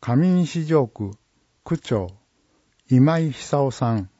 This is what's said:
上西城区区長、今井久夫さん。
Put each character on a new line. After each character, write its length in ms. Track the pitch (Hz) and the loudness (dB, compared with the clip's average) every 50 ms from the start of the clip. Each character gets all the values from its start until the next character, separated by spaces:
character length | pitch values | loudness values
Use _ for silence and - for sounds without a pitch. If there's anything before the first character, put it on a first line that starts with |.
上 280 | - - 117 127 165 185 | -4 0 0 2 2 4
西 380 | 180 180 180 151 - 170 160 | 4 2 0 0 -2 -6 -4
城 200 | 151 160 156 135 | 0 2 2 2
区 240 | 113 _ - 107 98 101 _ _ _ _ _ _ _ _ _ _ | 0 _ -8 -10 -10 -10 _ _ _ _ _ _ _ _ _ _
区 140 | - 165 156 | -6 -6 -6
長、 320 | _ - 127 107 92 90 92 101 _ _ _ _ _ _ _ _ _ _ _ _ _ _ | _ -4 -4 -4 -4 -6 -12 -18 _ _ _ _ _ _ _ _ _ _ _ _ _ _
今 280 | 131 127 131 151 165 165 | 4 4 6 4 4 2
井 140 | 165 156 131 | -2 -4 -4
久 320 | - - - - 143 139 | -8 -8 -4 -2 0 0
夫 60 | 135 | -2
さ 240 | 120 - 135 117 113 | -2 -2 -2 -2 -2
ん。 160 | 107 95 92 _ _ | -2 -4 -6 _ _